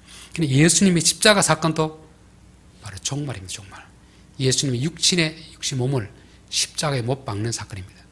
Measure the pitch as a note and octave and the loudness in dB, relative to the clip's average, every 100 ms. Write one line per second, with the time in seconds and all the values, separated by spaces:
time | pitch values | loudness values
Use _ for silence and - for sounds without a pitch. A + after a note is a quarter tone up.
0 | - - - - D3+ C3+ E3+ - G3 E3+ | -20 -20 -12 -4 2 4 6 6 4 4
1 | D#3+ - G#3+ G3+ F3+ D#3 D#3+ D#3 D#3 - | 2 4 6 6 4 2 0 0 -4 -6
2 | - - - - - - - - G2+ - | -20 -20 -20 -20 -20 -20 -20 -20 -18 -12
3 | - C#3 D3 G2 F#2 - F#2+ - - - | -8 -6 -6 -8 -12 -14 -16 -20 -20 -20
4 | - - - - C3 B2+ C#3+ A#2+ D#3 - | -20 -20 -16 -4 0 0 0 -2 -4 -2
5 | - F3+ D#3+ D#3 - - - C3+ B2+ C3+ | 0 2 0 -4 -18 -10 -6 -2 -2 -2
6 | G2+ - - - - - - - D#3 C3+ | -4 -12 -20 -20 -8 -4 -4 -4 -2 -2
7 | A#2 C3 A2+ G2+ A#2 A2+ - G2 F#2 - | -2 -4 -6 -6 -4 -6 -10 -14 -16 -20
8 | - | -20